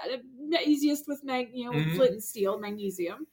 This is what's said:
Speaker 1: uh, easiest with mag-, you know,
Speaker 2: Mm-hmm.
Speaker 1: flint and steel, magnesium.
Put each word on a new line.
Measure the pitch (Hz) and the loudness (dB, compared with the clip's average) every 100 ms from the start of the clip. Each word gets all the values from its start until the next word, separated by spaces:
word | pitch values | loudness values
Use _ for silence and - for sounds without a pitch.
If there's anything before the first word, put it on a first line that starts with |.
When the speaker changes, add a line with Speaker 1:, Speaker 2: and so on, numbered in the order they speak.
| 247 | -8
Speaker 1:
uh, | 254 262 254 302 330 | -8 -10 -10 -2 2
easiest | 302 285 294 294 - | 4 4 4 2 -2
with | 277 | -8
mag-, | 269 254 240 | -4 -2 -4
you | 247 240 | -6 -2
know, | |
Speaker 2:
Mm-hmm. | 247 - - | 0 2 4
Speaker 1:
flint | 254 | 4
and | 220 | 4
steel, | - 220 196 214 | -6 -2 0 0
magnesium. | 208 208 202 185 170 220 311 | -4 -4 -4 -4 -4 -6 -12